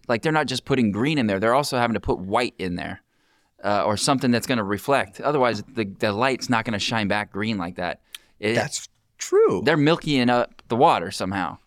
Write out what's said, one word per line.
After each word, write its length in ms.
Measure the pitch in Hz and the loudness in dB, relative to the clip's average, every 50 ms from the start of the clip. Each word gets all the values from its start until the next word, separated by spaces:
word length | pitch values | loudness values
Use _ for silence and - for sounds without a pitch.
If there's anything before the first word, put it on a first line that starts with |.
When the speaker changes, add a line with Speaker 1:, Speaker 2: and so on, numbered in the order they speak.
| _ - | _ -4
Speaker 1:
like, 140 | 123 113 | -2 -2
they're 100 | - 160 | 0 0
not 140 | 156 156 147 | 0 0 0
just 180 | 123 127 120 - | 0 -4 -6 -2
putting 260 | - 139 131 117 104 | 0 2 2 2 2
green 260 | 95 104 123 151 160 147 | 2 0 0 0 0 0
in 80 | 120 | 0
there. 140 | 107 98 95 | 0 0 2
They're 160 | 107 113 120 | 2 2 2
also 220 | 139 147 - 143 123 | 2 2 0 0 0
having 160 | 120 117 110 | 0 0 0
to 40 | 101 | -2
put 200 | - - 123 - | -2 -2 -4 -4
white 340 | 90 95 101 117 127 101 - - | -2 -2 0 0 0 -2 -4 -6
in 160 | 92 92 90 | -6 -6 -6
there, 260 | 87 - - 95 - _ _ _ _ _ _ _ _ _ _ _ _ - | -6 -6 -8 -12 -12 _ _ _ _ _ _ _ _ _ _ _ _ -2
uh, 200 | 101 104 101 - | 0 0 0 2
or 140 | 104 104 101 | 0 0 0
something 320 | - - 139 127 139 123 | 0 0 0 2 2 2
that's 140 | 120 113 - - | 0 0 0 -2
gonna 160 | 127 117 104 | -2 -2 -2
reflect. 560 | 98 104 98 - - 139 127 98 92 - - | -2 -4 -4 -2 0 0 0 0 -2 -8 -6
Otherwise, 400 | - 135 147 143 127 120 110 104 101 - - | -4 -2 0 2 2 2 0 -2 -8 -10 -6
the, 120 | 113 110 | -6 -6
the 260 | 98 95 - 120 107 | -6 -4 -4 -2 -2
light's 380 | 98 104 123 135 131 - - - | 0 0 0 0 -2 -2 -2 0
not 160 | 123 110 110 | 0 0 0
gonna 140 | 120 110 98 | -2 -4 -4
shine 280 | - - 123 113 107 95 | -4 -2 -2 -2 -2 0
back 240 | 101 104 104 95 | -2 -2 -4 -6
green 260 | - 98 104 113 113 98 | -6 -6 -4 -4 -4 -4
like 160 | 87 87 87 | -6 -8 -6
that. 260 | - 90 85 - - _ _ - - _ _ _ - | -6 -6 -6 -6 -8 _ _ -20 -20 _ _ _ -4
It, 140 | - 107 117 | -2 0 0
Speaker 2:
That's 340 | 123 107 - - - - - _ _ _ _ _ - | 0 -2 -2 -6 -10 -12 -12 _ _ _ _ _ -12
true. 420 | - - 359 403 453 403 107 87 - | -6 0 4 4 4 4 4 2 2
Speaker 1:
they're 140 | 147 165 151 | 2 2 4
milkying 520 | 143 151 170 160 - 156 147 131 123 123 | 4 4 2 2 0 0 2 2 4 4
up 320 | 123 123 - - - - - - | 4 2 2 -2 -6 -16 -6 -4
the 60 | 120 | 2
water 360 | 117 147 170 135 101 82 98 | 4 4 4 4 4 0 -4
somehow. 460 | - - 101 92 98 98 90 76 - - _ | -6 -6 -6 -4 -2 -2 -4 -4 -6 -12 _